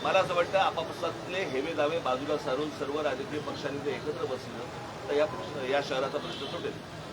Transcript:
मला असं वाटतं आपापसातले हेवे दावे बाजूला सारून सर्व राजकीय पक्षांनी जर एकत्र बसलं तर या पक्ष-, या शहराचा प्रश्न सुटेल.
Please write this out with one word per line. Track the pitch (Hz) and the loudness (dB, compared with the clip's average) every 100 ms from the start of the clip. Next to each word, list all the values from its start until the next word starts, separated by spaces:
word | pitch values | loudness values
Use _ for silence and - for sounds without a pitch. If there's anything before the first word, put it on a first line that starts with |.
मला | 143 185 | 6 6
असं | 170 | 6
वाटतं | 175 170 190 | 4 4 6
आपापसातले | 175 147 156 151 165 - - 180 | 6 4 -4 -2 -2 -2 -4 -2
हेवे | 180 131 147 | 0 0 0
दावे | 156 147 165 | 2 2 4
बाजूला | 156 127 147 151 | 2 0 2 0
सारून | 147 131 151 | 0 0 0
सर्व | 143 139 147 | -2 -2 0
राजकीय | 151 131 139 147 | 0 0 -2 -4
पक्षांनी | 139 - 139 143 | -4 -4 -4 -2
जर | 139 | -2
एकत्र | 127 151 147 147 | -2 -2 -2 -2
बसलं | 127 - 117 - - - - - | -4 -6 -8 -8 -8 -10 -10 0
तर | 147 | 2
या | 151 | 2
पक्ष-, | - - 147 127 | 0 -6 -4 0
या | 139 139 | 0 2
शहराचा | 131 139 143 | 0 0 -2
प्रश्न | 123 113 135 | -4 -6 -6
सुटेल. | 170 139 - - - - | -4 -4 -6 -10 -10 -10